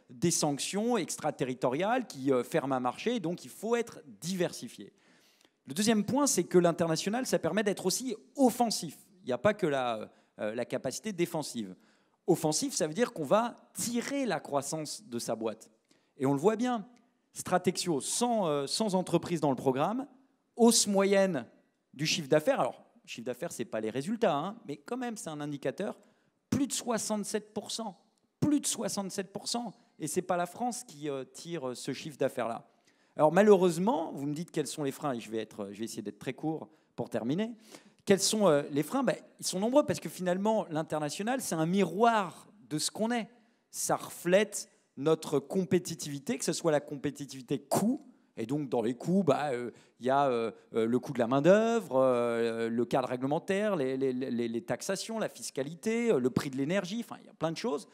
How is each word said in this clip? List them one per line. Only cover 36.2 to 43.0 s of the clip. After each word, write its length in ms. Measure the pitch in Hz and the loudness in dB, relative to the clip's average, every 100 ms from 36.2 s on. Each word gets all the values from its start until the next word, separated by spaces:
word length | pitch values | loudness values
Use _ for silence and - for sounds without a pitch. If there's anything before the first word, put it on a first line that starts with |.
très 120 | - | -10
court 380 | 127 156 156 110 _ _ - | -6 -6 -6 -8 _ _ -10
pour 140 | 120 | -6
terminer. 420 | 117 110 160 220 233 - - - _ - | -4 -2 -2 -2 -8 -18 -20 -20 _ 2
Quels 140 | 196 | 4
sont, 260 | - 214 196 | 4 4 6
euh, 160 | 143 143 | 4 2
les 120 | 143 | -2
freins ? 200 | 151 262 | 0 0
Ben, 140 | 247 147 - - | 0 -2 -6 -10
ils 60 | - | -6
sont 140 | 180 | -2
nombreux 240 | 220 269 | 4 4
parce 160 | 294 165 | 4 0
que 80 | 170 | -4
finalement, 560 | - 180 185 208 220 170 | -4 -2 0 2 0 0
l'international, 720 | 156 160 156 151 - 202 262 | -4 -2 -4 -4 -4 -4 -4
c'est 140 | - 170 | -2 0
un 100 | 160 | 2
miroir 800 | 190 185 175 233 226 180 - - - 127 | 2 2 4 4 4 0 -6 -20 -20 -8
de 80 | 151 | -4
ce 120 | - | -4
qu'on 200 | - | -4